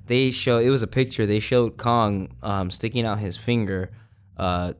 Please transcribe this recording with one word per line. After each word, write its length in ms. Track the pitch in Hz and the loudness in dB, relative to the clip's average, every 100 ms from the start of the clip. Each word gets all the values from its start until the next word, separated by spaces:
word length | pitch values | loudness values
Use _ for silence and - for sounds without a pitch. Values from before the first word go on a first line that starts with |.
| - | 0
they 240 | 123 131 | 2 2
show, 300 | 123 - 117 | 0 2 4
it 100 | 123 | 4
was 140 | 135 | 2
a 40 | 113 | 0
picture. 380 | 131 131 - 104 | 0 0 0 2
They 140 | 107 | 2
showed 380 | - 123 117 - | 2 2 2 0
Kong, 520 | 117 117 107 101 92 - | 0 2 2 0 -4 -8
um, 260 | 104 98 92 | -4 -2 -4
sticking 360 | - 113 123 113 | -4 -4 -2 -2
out 120 | 104 | -2
his 160 | 101 85 | -4 -6
finger, 520 | - 120 101 95 95 - - _ _ - | -2 -2 -2 -4 -6 -12 -20 _ _ -6
uh, 360 | 92 87 90 | -2 -2 -4